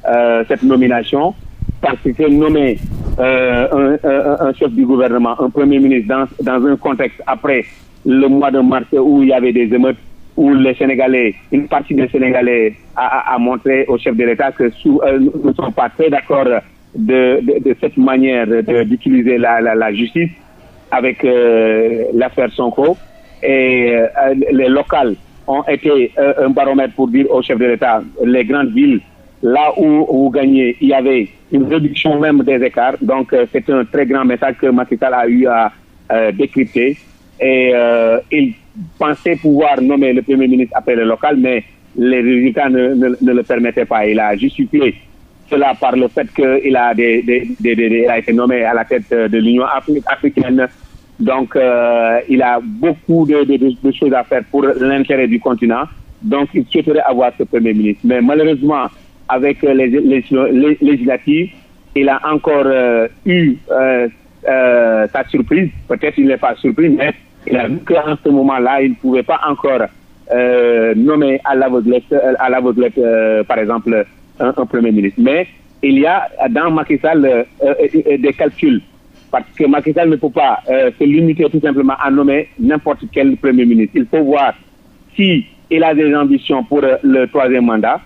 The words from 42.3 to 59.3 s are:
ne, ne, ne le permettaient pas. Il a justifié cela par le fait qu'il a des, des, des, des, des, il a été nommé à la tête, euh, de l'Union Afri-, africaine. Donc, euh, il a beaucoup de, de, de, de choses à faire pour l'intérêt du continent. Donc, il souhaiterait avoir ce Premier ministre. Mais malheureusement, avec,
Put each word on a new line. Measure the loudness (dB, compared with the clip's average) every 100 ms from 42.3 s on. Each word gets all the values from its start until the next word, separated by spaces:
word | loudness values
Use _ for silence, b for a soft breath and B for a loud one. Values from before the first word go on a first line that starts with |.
| 0 0 0 0
ne, | 0 0
ne, | 0 0 0
ne | 0
le | 0
permettaient | -2 -2 -2 -2 -2
pas. | -2 0
Il | 0
a | -2 -2
justifié | -4 -4 -2 0 -2 -4 -20 -20 -20 _ -6
cela | -2 -2 0
par | -2 0
le | -2
fait | -2 -6
qu'il | -2 0 0 0 0
a | 0
des, | 0 0 0
des, | 0 -2 -4 -4
des, | -2 0
des, | 0
des, | 2 2
il |
a | 0
été | 0
nommé | 0 0 0
à | 0
la | -2 -2
tête, | -4 -2
euh, | -2 0
de | 0
l'Union | 0 0 0
Afri-, | -4 -2 -4 -4
africaine. | -4 -2 -2 0 0 -2 -6 -20 -20 -20 -6
Donc, | -2 -2 -2 0
euh, | 2 2 2 0 0 0 0
il | 0
a | 2 0
beaucoup | -4 -4 -4 -4 -2 0 2
de, | 2
de, | 2 2
de, | 0 0
de | -4
choses | -2 0
à | 0
faire | -2 -4 -2
pour | -2
l'intérêt | 0 0 0 0 0 0 0
du | -2
continent. | -2 -2 0 -2 -6 -12 -20 -10
Donc, | -4 -2 -2
il | -4 -2
souhaiterait | -2 0 0
avoir | 0 0 0 -2
ce |
Premier | -4 0 0
ministre. | 0 -2 0 0
Mais | 2
malheureusement, | 2 2 0 0 0 -2 -4 -10 -20 -18
avec, | -6